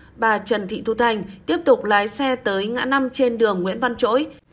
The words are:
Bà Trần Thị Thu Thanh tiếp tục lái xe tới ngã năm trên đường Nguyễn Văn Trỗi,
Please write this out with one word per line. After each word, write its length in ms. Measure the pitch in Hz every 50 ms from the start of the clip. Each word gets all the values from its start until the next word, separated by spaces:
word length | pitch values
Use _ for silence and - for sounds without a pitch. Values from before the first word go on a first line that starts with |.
| - - -
Bà 220 | - 233 220 214 208
Trần 300 | 208 - 233 208 202 185
Thị 140 | 220 - -
Thu 100 | 220 220
Thanh 300 | 220 240 233 220 208 180 - - - -
tiếp 120 | - 320 339 -
tục 200 | 294 247 220 -
lái 240 | 208 214 202 202 220
xe 280 | 208 - 277 269 254
tới 300 | 254 - 214 196 196 202
ngã 180 | 214 240 254 -
năm 260 | 262 277 277 262 254
trên 280 | - - 262 247 233 220
đường 240 | 226 214 196 185
Nguyễn 180 | 175 190 185 226
Văn 160 | 254 262 233
Trỗi, 300 | - 247 208 226 269 311 311 - - _ _